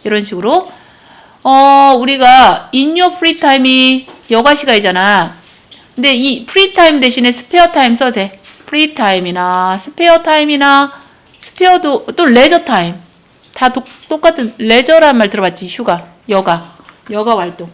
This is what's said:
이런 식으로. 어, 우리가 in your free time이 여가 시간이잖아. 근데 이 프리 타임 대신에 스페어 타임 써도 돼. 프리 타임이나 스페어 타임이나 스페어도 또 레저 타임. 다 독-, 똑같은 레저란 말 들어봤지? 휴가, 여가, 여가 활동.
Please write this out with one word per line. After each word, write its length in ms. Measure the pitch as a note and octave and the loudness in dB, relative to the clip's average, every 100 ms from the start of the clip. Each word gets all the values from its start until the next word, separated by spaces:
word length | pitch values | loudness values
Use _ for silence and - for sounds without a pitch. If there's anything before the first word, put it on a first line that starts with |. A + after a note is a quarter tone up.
| G#3 | -6
이런 160 | G#3+ | -4
식으로. 500 | G3 F3+ G#3 F4 - - _ _ _ - _ _ | -4 -6 -2 -2 -4 -12 _ _ _ -20 _ _
어, 520 | C4 C4+ C#4 C#4 C#4 B3+ | 0 4 6 6 4 2
우리가 680 | B3+ C4+ B3 C4 G#3+ - - | 0 2 4 6 4 2 -4
in 180 | B3+ D4 E4+ | -4 -2 -2
your 140 | F4+ | -2
free 220 | F4+ E4+ E4 | -2 -4 -2
time이 680 | D4 C4+ C4 C4 C4 C4 - - - | 0 0 0 2 0 -2 -6 -18 -4
여가 240 | A3+ C#4 C#4+ | 0 2 0
시간이잖아. 800 | C4+ A3 G3+ F3+ G3+ G3 E3 - - _ _ - _ - | 0 0 0 0 0 0 -2 -10 -20 _ _ -20 _ -4
근데 180 | C#4 | -2
이 320 | B3 C4+ A#3+ - | 0 -2 -4 -4
프리 280 | F#4+ F#4+ | -2 0
타임 280 | F#4 E4 D4 | 2 2 2
대신에 280 | B3+ B3+ A#3+ | 0 0 -2
스페어 360 | B3 - F4 E4+ | -2 -2 2 2
타임 260 | E4 B3 | 2 0
써도 180 | A#3 B3+ | 0 -2
돼. 260 | A3+ G3 - - - - | -4 -8 -12 -20 -20 -8
프리 280 | D4+ D#4 | -4 -4
타임이나 840 | D4+ G#3 F#3 F3+ F3+ F3+ F#3 F#3 F#3+ | -2 -2 -2 -4 -4 -4 -2 -2 -4
스페어 440 | D4 E4 E4+ E4 | -8 -2 2 2
타임이나 720 | E4 D#4 D4+ C#4+ C#4+ C#4 C#4 - - _ _ _ | 2 0 0 0 2 2 0 -6 -20 _ _ _
스페어도 680 | - - F#4 F4+ D#4 C4 - C4 | -16 -2 2 2 0 -4 -4 -2
또 100 | D#4+ | 2
레저 340 | A#3+ D4+ E4+ | 4 4 2
타임. 320 | E4+ G#3 E3+ F#3 - _ _ _ _ | 0 -4 -4 -10 -20 _ _ _ _
다 160 | - B3+ | -4 -2
독-, 160 | B3+ - - - | -2 -10 -16 -10
똑같은 460 | D#4 E4 E4 A#3 - | -2 0 -2 -6 -6
레저란 600 | A3 A#3+ B3+ D#4+ D4+ A#3+ | -2 0 2 4 4 2
말 120 | G3+ | -2
들어봤지? 380 | G#3 F3+ F3 F3+ | -2 -6 -6 -12
휴가, 380 | - A3+ E3+ - _ - | -8 -4 -6 -8 _ -4
여가, 460 | G3 F#3+ E3+ - - - _ - | -2 -2 -4 -8 -20 -20 _ -12
여가 260 | G#3 A3 G#3+ | -6 -2 -2
활동. 320 | F3 F3 E3+ | -4 -10 -18